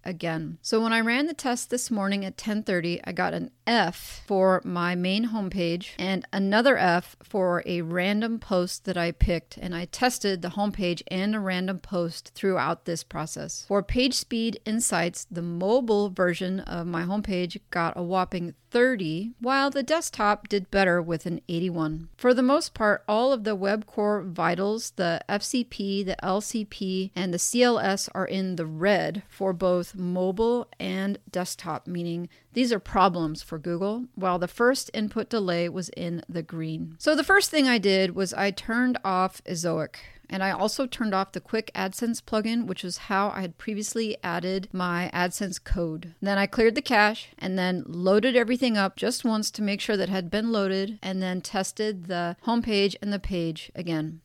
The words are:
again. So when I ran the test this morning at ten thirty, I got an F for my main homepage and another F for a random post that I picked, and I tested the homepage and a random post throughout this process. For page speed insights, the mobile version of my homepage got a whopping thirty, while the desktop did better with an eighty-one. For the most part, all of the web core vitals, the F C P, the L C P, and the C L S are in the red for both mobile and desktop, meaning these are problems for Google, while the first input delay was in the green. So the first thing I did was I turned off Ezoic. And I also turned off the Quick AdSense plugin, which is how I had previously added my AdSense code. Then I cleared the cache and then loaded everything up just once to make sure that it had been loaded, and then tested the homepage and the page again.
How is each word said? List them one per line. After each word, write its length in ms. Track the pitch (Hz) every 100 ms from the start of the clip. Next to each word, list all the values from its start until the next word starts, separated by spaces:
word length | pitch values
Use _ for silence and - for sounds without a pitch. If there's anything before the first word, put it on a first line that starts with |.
again. 540 | 190 165 165 160 156 165
So 200 | - 226
when 120 | 226
I 80 | 226
ran 260 | 226 247 302
the 80 |
test 360 | 302 254 240 -
this 180 | 247 -
morning 360 | 214 196 202
at 120 | 190 -
ten 280 | 220 214
thirty, 360 | 214 180 170 175
I 80 | -
got 200 | 175 180
an 200 | 175 - _ -
F 540 | 233 170 - - - -
for 360 | 196 190 185
my 300 | - 175 175
main 340 | 180 185 202 233
homepage 600 | 220 190 190 170 175 - -
and 280 | 185 190 -
another 460 | 196 196 208 262 -
F 380 | 180 175 - -
for 400 | - 202 180 175 -
a 160 | 175
random 560 | 165 175 185 208 226 226
post 480 | - 185 180 - -
that 100 | 175
I 160 | 170
picked, 460 | 160 - 165 - -
and 160 | 180
I 100 | 170
tested 560 | 175 - 247 247 202 185
the 80 | 175
homepage 540 | 208 208 196 180 170 -
and 260 | 185 202
a 60 | 214
random 380 | 190 180 185 185
post 540 | - 180 170 - -
throughout 520 | - 196 180 139 165 -
this 180 | 165
process. 640 | - 151 156 156 160 - -
For 140 | 202
page 320 | 196 247 262
speed 440 | - - 226 226 -
insights, 640 | 220 226 - 180 170 - -
the 120 | 170
mobile 640 | 170 170 190 247 233 208 208
version 520 | 185 180 170 185 190
of 260 | - 175 170
my 160 | 165
homepage 580 | 175 208 208 180 175 - -
got 260 | 180 170 -
a 60 |
whopping 520 | 175 185 180 185 170 - _
thirty, 600 | 240 254 240 165 160 220 -
while 300 | 233 269 277
the 120 | 277
desktop 640 | 254 320 - - 208 214 -
did 220 | 202 185
better 300 | 196 185 175
with 240 | 170 165
an 160 | 175 170 -
eighty-one. 600 | 170 180 170 156 160 165 -
For 180 | 247
the 80 | 247
most 320 | 254 302 -
part, 280 | - 214 202 -
all 240 | 214 254
of 120 | 262
the 100 | 214
web 320 | 196 196 214 -
core 360 | - 208 208
vitals, 720 | 185 170 170 175 202 220 - -
the 260 | 175 170 -
F 140 | 208
C 220 | - 247
P, 380 | 240 - 196 196
the 200 | 190 -
L 160 | 185 196
C 240 | 208 226
P, 480 | 208 - 190 185 190
and 180 | 180 185
the 60 | 175
C 240 | - 240
L 160 | 247 226
S 300 | 196 196 -
are 120 | 190 185
in 300 | 190 190 170
the 100 | 160
red 560 | 156 190 185 160 185 -
for 240 | - 190
both 420 | 175 185 180 175
mobile 720 | 190 180 180 185 190 233 240 233 -
and 400 | 190 185 196 202 -
desktop, 560 | 180 180 - 175 143 -
meaning 420 | 175 170 170 175 _ _
these 200 | 240 254
are 80 | 208
problems 640 | - 208 190 175 156 156
for 160 | - 160
Google, 460 | 175 170 196 226 247
while 240 | - 185 180
the 100 | 175
first 420 | - 240 269 -
input 380 | 214 214 220 208
delay 380 | 233 185 170 175
was 200 | 185 170
in 320 | - 170 170 -
the 140 | 165
green. 540 | 160 165 160 160 165 -
So 180 | 302 302
the 80 |
first 260 | 311 392 -
thing 160 | 311 269
I 120 | 233
did 360 | 196 190 190
was 200 | 175 190
I 160 | - 196
turned 480 | 196 - 233 254 247
off 400 | 190 185 185 -
Ezoic. 520 | - 170 170 165 151 - - - -
And 120 | 190
I 80 | 190
also 340 | - 214 -
turned 300 | 262 - 220
off 180 | 190 196
the 80 | 185
Quick 300 | - 220 -
AdSense 480 | - 190 - 240 233
plugin, 440 | - 220 220 233 208
which 180 | 180
is 140 | 180 -
how 340 | - 196 202
I 60 | -
had 160 | 180 -
previously 580 | - 208 208 226 220 -
added 460 | 180 170 180 190 185
my 380 | 185 180 175 180
AdSense 500 | 175 180 - 196 -
code. 500 | - 185 170 160 170 -
Then 160 | 196 196
I 80 |
cleared 300 | 196 - 226
the 80 | 226
cache 460 | - 220 208 220 - -
and 200 | 185 185
then 240 | 180 180 -
loaded 500 | 170 185 208 254 240
everything 400 | 226 247 254 208
up 180 | 196
just 300 | - 220 247
once 260 | 240 220 208
to 100 | -
make 180 | 208 202
sure 160 | - 202
that 140 | 190
it 20 |
had 180 | 196 170
been 220 | 208 226
loaded, 460 | 220 190 190 196 214
and 200 | 190 190
then 180 | 185 185
tested 680 | - 196 190 - 214 190 170
the 280 | 175 170 175
homepage 500 | - 233 233 202 196 -
and 100 | 208
the 80 | 202
page 540 | - 185 165 160 -
again. 460 | - 170 160 156 165